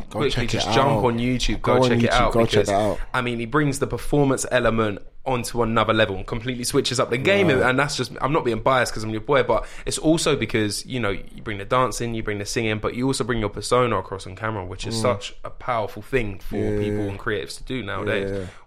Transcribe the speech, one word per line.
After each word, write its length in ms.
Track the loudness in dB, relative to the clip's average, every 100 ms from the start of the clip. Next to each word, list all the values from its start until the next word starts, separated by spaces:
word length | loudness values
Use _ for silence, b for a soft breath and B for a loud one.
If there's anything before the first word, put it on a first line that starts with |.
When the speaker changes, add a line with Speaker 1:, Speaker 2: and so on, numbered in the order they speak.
| -8
Speaker 1:
Go 80 | -2
Speaker 2:
quickly 120 | 0
Speaker 1:
check 180 | 0 0
Speaker 2:
just 200 | 0 2
Speaker 1:
it 60 |
Speaker 2:
jump 160 | 4 4
Speaker 1:
out. 140 | 4
Speaker 2:
on 140 | 2 2
YouTube, 440 | 0 0 0 0
Speaker 1:
Go 140 | 2 4
Speaker 2:
go 60 |
Speaker 1:
on 40 | 4
Speaker 2:
check 120 | 4
it 80 | 4
Speaker 1:
YouTube, 100 | 4
Speaker 2:
out 120 | 4
Speaker 1:
go 80 | 4
check 100 | 4
Speaker 2:
because, 160 | 4 4
Speaker 1:
that 120 | 2
out. 180 | 2 0 B
Speaker 2:
I 80 | -2
mean, 160 | -2 -2
he 80 | 0
brings 320 | 2 2 0
the 80 | -2
performance 580 | -2 0 2 4 2 2
element 480 | 2 4 4 2 -2 -10 -8
onto 380 | -2 -2 -2 0
another 300 | 2 2 4
level 220 | 4 2 0
and 100 | -4
completely 380 | -6 -4 -6
switches 360 | 0 0 2 2
up 80 | 0
the 80 | 2
game. 300 | 2 4 4
Speaker 1:
Right. 140 | 4
Speaker 2:
And 160 | 4 2
that's 180 | 0 -2
just, 160 | -6 -4
I'm 120 | -2
not 120 | 0
being 160 | 0 0
biased 320 | 2 2 2
'cause 100 | -2
I'm 60 | -4
your 100 | -4
boy, 200 | 0 2
but 200 | 4 0 -2 B B
it's 120 | 0
also 380 | 2 4 2 0
because, 480 | 0 0 0 -2 -6
you 140 | -4
know, 100 | -2
you 320 | -4 -8 -12
bring 160 | -10 -8
the 60 |
dancing, 500 | 0 2 2 0 -4
you 80 | -4
bring 160 | -4 -4
the 80 | -4
singing, 320 | -2 0 0
but 160 | -2
you 120 | -2 -2
also 180 | 0
bring 140 | -2 0
your 80 | -2
persona 480 | -4 0 2 4 0
across 280 | -2 -8 -10
on 100 | -8
camera, 280 | -6 -6
which 220 | -8 -8 -6
is 80 | 0
Speaker 1:
Mm. 60 |
Speaker 2:
such 320 | 0 0 -4 -10
a 60 | -12
powerful 520 | -8 -4 -2 -4 -8
thing 380 | -4 -2 -2 -6
for 160 | -6 -2
Speaker 1:
Yeah, 220 | 0 0
Speaker 2:
people 260 | 0 -2
Speaker 1:
yeah. 60 | -4
Speaker 2:
and 80 | -6
creatives 380 | -4 -4 -6 -10
to 60 |
do 180 | -8 -8
nowadays. 480 | -6 -4 -2 -2 -2
Speaker 1:
Yeah, 80 | -4
yeah. 60 | -8 B